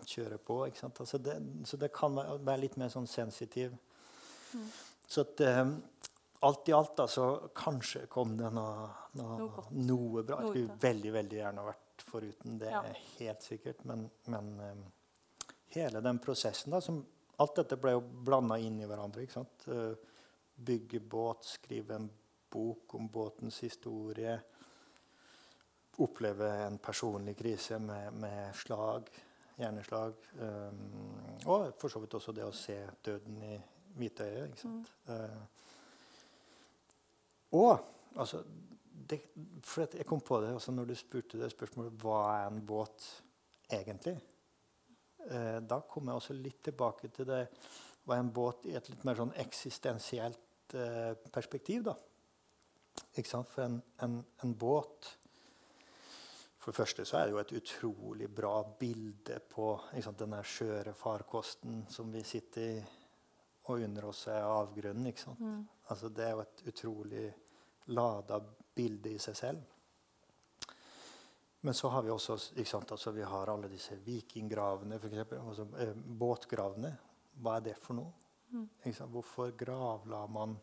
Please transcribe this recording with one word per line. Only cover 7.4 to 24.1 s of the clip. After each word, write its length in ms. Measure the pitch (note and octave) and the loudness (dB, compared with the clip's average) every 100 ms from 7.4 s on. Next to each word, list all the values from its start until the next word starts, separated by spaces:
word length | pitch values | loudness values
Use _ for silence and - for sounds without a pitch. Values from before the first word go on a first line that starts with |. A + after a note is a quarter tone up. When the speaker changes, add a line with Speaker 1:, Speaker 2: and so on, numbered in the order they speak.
| - - | -2 -2
Speaker 1:
kanskje 520 | - C#3 - C3 B2 | 0 2 0 -4 -2
kom 300 | - A#2 A2 | 2 2 2
det 160 | A2+ | 2
noe, 360 | A2+ A2 G#2+ G#2+ G#2+ - C#3 | 2 0 -2 -6 -8 -10 -8
noe, 220 | A#2 A2+ | -4 -4
Speaker 2:
Noe 100 | A3 | -4
godt. 220 | G#2+ G#2+ | -6 -4
Speaker 1:
noe 520 | C3+ B2+ B2+ A#2+ A2+ | 2 4 4 4 0
bra. 120 | A2+ C#3+ | 0 0
Jeg 80 | A3 | 2
Speaker 2:
Noe 60 | |
Speaker 1:
skulle 140 | C3 A#2 | 2 0
Speaker 2:
ut 60 | |
av 80 | G#2 | 4
Speaker 1:
veldig, 320 | C3 A2 G#2 | 6 6 2
veldig 260 | A2 G#2 G#2+ | 2 2 0
gjerne 260 | G#2 G2+ G#2 | -2 -2 -6
vært 360 | - - - - | -8 -14 -18 -8
foruten 520 | A#2 G#2+ G2+ A#2+ A2+ | -6 -6 -8 -8 -4
det, 100 | A2 | -2
Speaker 2:
Ja. 140 | G#2+ A2 - - - | -2 -2 -8 -12 -6
Speaker 1:
helt 220 | A#2 G#2+ | -6 -6
sikkert. 420 | - A2+ C3 B2+ B2+ | -8 -8 -6 -8 -6
Men, 260 | A#2 A2 - - | -4 -6 -10 -6
men, 320 | A2+ G#2 G#2 | -4 -4 -8
eh, 160 | G2+ G2+ G2 - _ _ _ - - - - | -10 -10 -14 -18 _ _ _ -12 -12 -12 -8
hele 300 | E3 D#3 A2 | -2 0 2
den 180 | B2 A#2+ | 2 2
prosessen, 500 | C3 A#2+ A2+ G2+ C#3 | 2 2 0 0 0
da, 80 | F3+ | 0
som, 240 | E3 D#3+ C3+ - _ - | 2 -2 -4 -16 _ 4
alt 160 | F3+ - | 6 6
dette 220 | D#3+ B2+ | 2 4
ble 140 | C3 | 6
jo 80 | B2 | 6
blandet 600 | B2 B2 B2 C3+ A#2+ A2+ | 2 -2 6 8 8 4
inn 160 | A2+ A2 | 0 -2
i 60 | G#2 | -4
hverandre, 380 | G#2 G#2 G#2 | -4 -4 -6
ikke 80 | B2+ | -6
sant? 340 | B2 B2 - - | -6 -8 -10 -4
Eh, 280 | B2 A2+ A2 - - - _ _ - | 0 0 -4 -10 -20 -20 _ _ -6
bygge 360 | A#2+ A#2+ A2 A#2 | 2 2 2 -4
båt, 440 | G#2 A2+ A#2 A2+ - | -2 0 2 0 -6
skrive 500 | - - A2+ G#2+ A2 | -10 -6 -6 -2 -4
en 140 | G#2+ G#2+ _ _ _ | -4 -8 _ _ _
bok 420 | A2 A2+ A2+ - | -2 -2 -2 -8
om 160 | A2 A2+ | -6 -4
båtens 500 | A2+ A2 - A#2 - | 0 -2 -2 -8 -4
historie, 800 | A#2 - A#2+ A2 G#2+ | -6 -6 -6 -4 -4